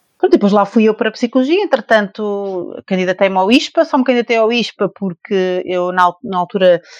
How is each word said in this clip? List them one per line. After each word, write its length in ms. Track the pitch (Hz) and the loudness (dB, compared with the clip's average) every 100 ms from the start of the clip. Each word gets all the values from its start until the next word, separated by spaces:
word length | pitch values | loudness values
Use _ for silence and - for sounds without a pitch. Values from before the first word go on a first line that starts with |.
| _ - | _ -4
Pronto, 140 | 370 | 0
depois 220 | 349 202 | 2 2
lá 100 | 208 | 2
fui 200 | 202 233 | 2 2
eu 80 | 220 | 2
para 160 | 214 220 | 0 -4
a 20 | |
psicologia, 500 | - 233 262 262 359 | -4 -2 0 0 0
entretanto 1120 | 403 254 - 220 202 208 208 202 196 185 - - | 0 -2 0 0 0 -6 -6 -6 -6 -8 -10 -12
candidatei-me 500 | - 185 185 185 196 | -4 -2 -2 0 0
ao 160 | 190 190 | 0 2
ispa, 320 | 269 - 339 | 2 0 -2
só 140 | 311 285 | 0 0
me 80 | |
candidatei 320 | 254 247 233 226 | 0 0 0 0
ao 140 | 220 | 2
ispa 340 | 240 214 - 196 | 0 -4 -4 -6
porque 720 | - 196 165 - 196 185 180 | -4 -10 -10 -4 -2 -2 -4
eu 260 | - 180 180 | -4 -4 -2
na 120 | 180 | 0
al-, 140 | 180 180 | 0 0
na 140 | - 180 | -8 -6
altura 440 | 175 196 185 170 - | -4 2 4 2 -2